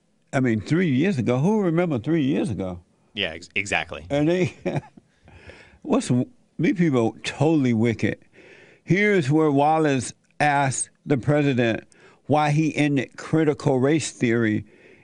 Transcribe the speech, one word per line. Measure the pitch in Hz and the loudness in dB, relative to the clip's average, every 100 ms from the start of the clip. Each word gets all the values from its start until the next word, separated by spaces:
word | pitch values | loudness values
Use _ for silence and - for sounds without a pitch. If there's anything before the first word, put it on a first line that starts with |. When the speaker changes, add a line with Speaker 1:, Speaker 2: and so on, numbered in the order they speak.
| _ _ _ | _ _ _
Speaker 1:
I | 143 | -2
mean, | 127 110 | 0 0
three | - 156 180 | 0 0 2
years | 127 185 143 | 0 0 0
ago. | 107 123 | 0 0
Who | 170 220 | 0 0
remember | 185 165 180 135 | 0 0 -2 -2
three | 135 165 | -2 0
years | 131 190 185 | 0 -2 -4
ago? | 90 92 87 - _ _ | -4 -6 -10 -16 _ _
Speaker 2:
Yeah, | 104 92 | -6 -6
ex-, | 82 87 101 | -6 -8 -8
exactly. | 98 87 78 71 85 | -4 -4 -4 -12 -6
Speaker 1:
And | 143 151 | -2 0
they, | 180 160 - 185 | 0 -2 -4 -8
<laughs> | 151 - - _ _ - - - - - - | -8 -10 -20 _ _ -20 -20 -20 -20 -20 -20
what's, | - 262 - 123 - _ _ - | -4 -2 0 -2 -2 _ _ -4
these | 165 190 | -2 0
people | 170 160 110 - | 2 2 0 -2
totally | - - 147 160 127 | -12 -2 0 2 2
wicked. | 113 117 110 - - _ - - - - _ | 2 0 0 -4 -4 _ -20 -20 -20 -20 _
Here's | - 180 208 196 131 | -2 2 4 2 2
where | 156 156 | 2 4
Wallace | 139 147 160 156 131 - - _ _ | 4 2 2 2 0 -4 -14 _ _
asked | 147 143 135 120 - _ - | 0 2 0 -2 -8 _ -4
the | 143 | -2
president | 139 147 143 123 117 107 - _ - _ - | 2 2 2 2 0 -2 -8 _ -20 _ 0
why | 147 151 | 0 2
he | 147 156 - | 0 0 0
ended | 147 139 110 - | 0 0 -4 -12
critical | - 160 156 139 143 131 | -4 0 0 0 0 2
race | 135 156 - | 2 0 -2
theory | - 123 117 113 104 107 _ - - | -2 0 2 2 -2 -4 _ -20 -20